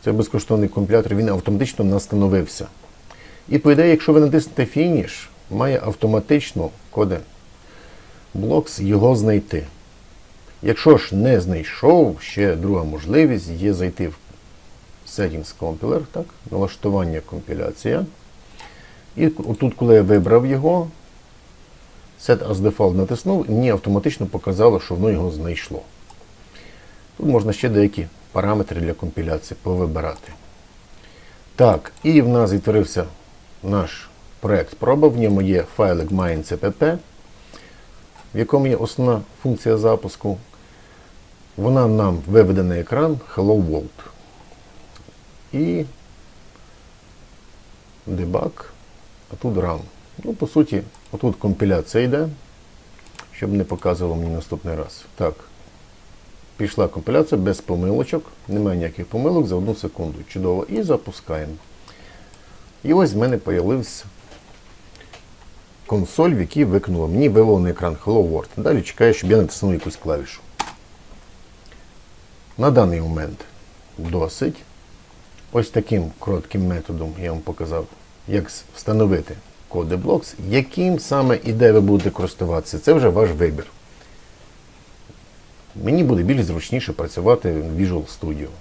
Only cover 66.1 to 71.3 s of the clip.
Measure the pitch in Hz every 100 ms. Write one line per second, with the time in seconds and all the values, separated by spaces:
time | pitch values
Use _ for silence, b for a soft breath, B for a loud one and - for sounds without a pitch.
66.1 | - 170 135 85 147 135 95 - 87 78
67.1 | 90 143 104 110 98 90 82 90 78 -
68.1 | 113 90 80 - - 107 - - - 113
69.1 | 107 92 110 90 - 98 87 80 - 80
70.1 | 73 69 - - - - - - - -
71.1 | - -